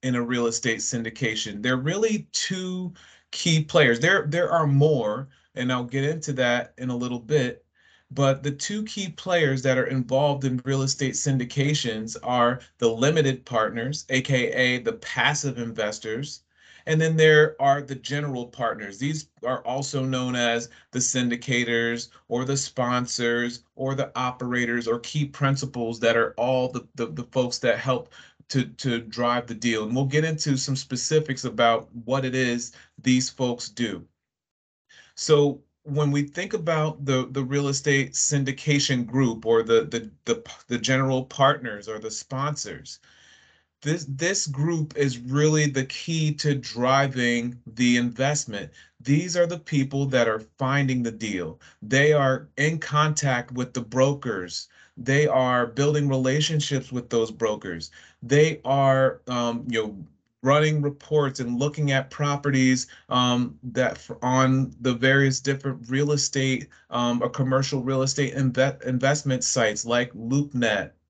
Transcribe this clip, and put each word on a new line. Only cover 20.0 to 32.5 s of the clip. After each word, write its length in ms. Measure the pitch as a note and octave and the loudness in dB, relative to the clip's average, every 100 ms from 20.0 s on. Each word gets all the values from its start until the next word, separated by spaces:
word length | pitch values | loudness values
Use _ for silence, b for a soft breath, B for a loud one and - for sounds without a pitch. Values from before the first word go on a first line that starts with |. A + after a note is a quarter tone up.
| C3 | -2
known 300 | B2+ B2+ B2 | -2 -2 0
as 340 | A#2 A#2 A#2 B B | 2 0 -4 B B
the 80 | B2+ | -4
syndicators 1120 | - B2+ B2 A#2+ C3 A#2+ A#2 A#2 A#2 A#2+ - b - | -2 0 0 -2 0 0 2 0 0 -2 -8 b -6
or 180 | A#2+ C3 | -4 -2
the 100 | C#3 | -2
sponsors 1080 | - - B2 B2 B2 - A#2+ A#2+ A#2+ A#2+ _ - | -4 -2 0 0 -2 -2 0 2 -2 -6 _ -6
or 180 | C3+ | -4
the 160 | C#3 - B2+ | -2 -4 -2
operators 680 | B2+ B2+ B2 B2 A#2 A#2+ A2+ | -4 -4 -4 -2 0 -2 0
or 120 | A#2 | -2
key 260 | - D3+ C#3 | -2 -4 -4
principals 720 | - C#3 C3+ C3+ B2 A#2 A#2 | 0 0 0 -4 -4 -6 0
that 160 | A#2 A#2 | 2 4
are 160 | A2 - | 2 0
all 340 | B2 B2+ B2+ | 0 0 0
the, 160 | B2 - | -6 -12
the, 140 | - A#2 | -8 -8
the 160 | D3+ | -6
folks 340 | A#2+ C3 B2 - | -6 -2 -2 0
that 200 | B2 G#2+ | 0 0
help 360 | C3 B2+ - B B B - | 0 -4 -4 B B B -4
to, 160 | C3+ | -2
to 360 | - - C3 A#2 | -2 -4 -2 -2
drive 460 | A2 A#2 A#2+ A#2+ B2 | -4 -2 0 0 -4
the 80 | |
deal. 300 | A2 A#2+ A2 | -4 -2 -2
And 100 | G#2+ | -2
we'll 120 | B2 C3+ | -2 0
get 180 | D3+ | 2
into 320 | D#3+ D3+ D3+ C3+ | 0 -2 -2 -2
some 200 | - C3 | -2 -6
specifics 680 | - B2 - D#3 D3+ B2+ | -4 -6 0 0 0 -6
about 460 | B2 A2 A#2 A2+ - A#2 A#2 | -6 2 4 4 -2 -14 -4
what 180 | C3 | -2
it 100 | C3 | -2
is 380 | B2+ B2 | 0 0